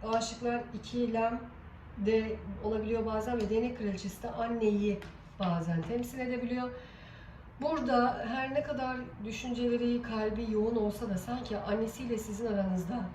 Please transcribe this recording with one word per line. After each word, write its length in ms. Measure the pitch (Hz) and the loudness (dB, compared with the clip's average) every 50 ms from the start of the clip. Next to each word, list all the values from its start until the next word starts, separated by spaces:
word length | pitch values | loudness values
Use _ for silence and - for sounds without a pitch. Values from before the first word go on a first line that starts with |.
| - 220 226 | 0 4 2
Aşıklar 500 | 226 233 - 226 - 240 240 240 240 233 - - | 2 2 2 -4 -2 0 0 0 0 -2 -4 -8
ikilem 680 | 208 - - - 240 240 226 226 226 226 226 233 247 - - - - - - - - - - - | -10 -8 -4 0 0 2 2 4 4 4 2 2 0 -6 -8 -14 -14 -16 -16 -16 -16 -16 -14 -6
de 380 | - 196 208 226 220 220 220 220 - - 196 196 - 214 | 0 4 6 6 6 4 2 -2 -4 -4 -8 -8 -4 -2
olabiliyor 420 | 214 220 214 214 214 233 226 214 | 0 0 0 0 2 0 2 2
bazen 320 | 220 220 214 214 240 247 | 2 0 0 0 0 0
ve 120 | 233 208 190 | 0 2 4
değnek 280 | 214 226 240 247 240 | 4 2 2 2 -2
kraliçesi 460 | - 220 202 190 180 - 196 - - - | -2 -2 -2 -2 -2 -4 -6 -6 -6 -8
de 80 | 240 | -6
anneyi 680 | - - 226 233 240 226 220 214 208 202 202 208 196 - - - - - - - - - | -2 -2 0 0 2 4 4 4 4 4 4 2 2 0 -4 -10 -14 -16 -18 -18 -4 -2
bazen 420 | 196 180 170 165 160 170 170 165 | 0 2 2 2 2 2 0 0
temsil 380 | - - 233 240 240 - - 262 | 0 0 -2 -2 -2 -2 -4 -4
edebiliyor. 520 | 247 240 247 240 247 233 247 254 254 254 - - - - - - - - - - - - - - - - - - | -2 0 0 0 0 0 0 0 -2 -2 -4 -8 -12 -14 -16 -16 -16 -16 -16 -16 -16 -16 -16 -16 -16 -18 -10 -2
Burada 640 | 277 302 320 302 247 240 247 240 240 254 247 - 233 | 0 0 2 2 2 6 6 6 6 6 2 0 -2
her 260 | 220 240 262 262 262 269 | -2 -2 -2 -2 0 0
ne 100 | 294 294 | 0 0
kadar 340 | 294 294 247 262 254 254 247 247 - - - 208 | 0 -2 -2 0 -2 -2 -4 -6 -8 -10 -8 -6
düşünceleri, 760 | 220 220 - - 254 240 240 240 240 233 240 240 240 240 233 | -6 -6 -6 -4 -4 -2 2 2 2 4 4 4 2 2 2
kalbi 500 | 240 - 220 220 214 214 214 220 240 220 | 0 -2 -2 0 0 0 0 0 -2 0
yoğun 240 | 214 214 214 226 240 | 2 2 4 4 4
olsa 340 | 226 208 208 202 - 240 214 | 4 2 2 0 -2 -2 -2
da 80 | 196 | -2
sanki 400 | 180 - - 240 254 247 - 220 | -2 -2 -2 -4 -4 -4 -4 -4
annesiyle 600 | 202 - - 208 226 226 220 - - 262 240 233 | -4 0 0 0 0 0 -2 -2 -6 -4 -2 -2
sizin 280 | 208 - 214 208 196 233 | -2 -2 -4 -4 -4 -2
aranızda 600 | 226 208 196 190 190 185 180 170 175 240 240 190 180 - | 0 2 2 2 2 2 0 0 0 -2 -2 -4 -4 -8